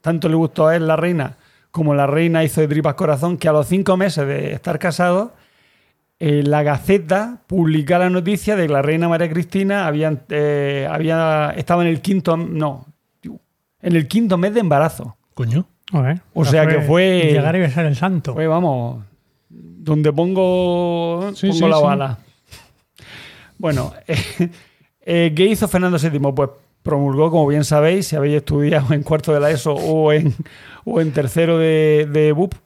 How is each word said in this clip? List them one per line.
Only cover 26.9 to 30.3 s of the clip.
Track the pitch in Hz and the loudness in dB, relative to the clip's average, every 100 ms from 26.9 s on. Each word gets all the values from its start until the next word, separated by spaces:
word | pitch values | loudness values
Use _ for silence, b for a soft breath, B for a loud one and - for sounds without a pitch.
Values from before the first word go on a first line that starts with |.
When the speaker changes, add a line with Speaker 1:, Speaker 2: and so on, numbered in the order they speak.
| 143 143 135 160 | -2 0 0 2
Speaker 1:
como | 160 143 | 2 2
bien | 147 | 2
sabéis, | 147 151 156 190 - | 2 2 2 0 -2
si | 151 | -2
habéis | 143 151 | 0 0
estudiado | 147 147 147 156 135 | 0 0 2 2 2
en | 151 | -2
cuarto | 143 156 156 | 0 -2 0
de | 147 | 0
la | 147 | 2
eso | 156 156 | 0 -2
o | 143 156 160 156 | -2 0 2 4
en, | 151 160 | 4 2